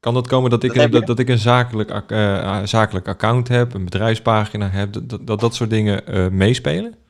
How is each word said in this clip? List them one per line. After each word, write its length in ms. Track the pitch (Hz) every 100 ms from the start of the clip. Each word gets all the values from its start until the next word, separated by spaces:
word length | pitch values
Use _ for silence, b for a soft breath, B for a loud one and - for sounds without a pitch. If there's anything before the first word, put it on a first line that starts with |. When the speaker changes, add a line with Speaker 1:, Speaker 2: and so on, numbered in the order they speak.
Speaker 1:
kan 140 | 123
dat 120 | 123 123
komen 240 | 131 127
dat 120 | 117
ik 60 | 127
Speaker 2:
Dat 80 | 127
Speaker 1:
een, 60 |
Speaker 2:
heb 100 | 117
je 60 | 120
Speaker 1:
dat, 80 | 110
dat 120 | 120
ik 100 | 123
een 100 | 117
zakelijk 520 | 113 123 120 113 107
ac-, 200 | 104 -
eh, 540 | 107 104 98 98 101
zakelijk 440 | 104 110 107 92 92
account 400 | 98 107 123 120
heb, 260 | 123 120
een 100 | 98
bedrijfspagina 840 | 90 95 113 113 120 107 104 104 101
heb, 240 | 95 101
dat, 160 | 107 -
dat, 180 | 101 90
dat, 140 | 107
dat 140 | 117
soort 160 | - 110
dingen, 360 | 110 107 98 -
eh, 220 | 95 92
meespelen? 640 | 95 98 123 - 170 233 -